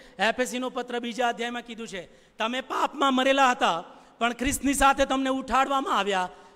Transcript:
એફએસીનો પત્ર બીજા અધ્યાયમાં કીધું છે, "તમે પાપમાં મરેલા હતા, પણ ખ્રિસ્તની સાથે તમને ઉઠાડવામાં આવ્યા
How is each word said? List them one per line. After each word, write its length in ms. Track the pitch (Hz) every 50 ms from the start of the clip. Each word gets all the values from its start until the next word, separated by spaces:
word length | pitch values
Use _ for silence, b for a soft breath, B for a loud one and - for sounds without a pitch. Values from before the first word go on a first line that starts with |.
| B B B B
એફએસીનો 500 | 196 220 226 240 254 190 220 247 254 247
પત્ર 300 | - 254 240 247 240 240
બીજા 280 | 240 240 220 226 247 233
અધ્યાયમાં 340 | 233 - 233 240 240 240
કીધું 260 | 233 - 226 208 226 208
છે, 180 | 185 185 156 - b b b b b b
"તમે 240 | 214 226 247 262
પાપમાં 520 | 254 - 330 - 330 - - 294 285 277 254
મરેલા 380 | 254 254 269 269 277 269 247
હતા, 320 | 247 247 269 202 170 165 180 - - B B B B B
પણ 140 | 233 240 233
ખ્રિસ્તની 400 | - 247 277 - - - 277 269
સાથે 320 | 196 269 269 269 277 269
તમને 240 | 269 262 269 269 262
ઉઠાડવામાં 680 | 269 262 - - 226 262 269 262 277 269 320 403 285 208
આવ્યા 300 | 196 202 196 185 180 180 - B B B B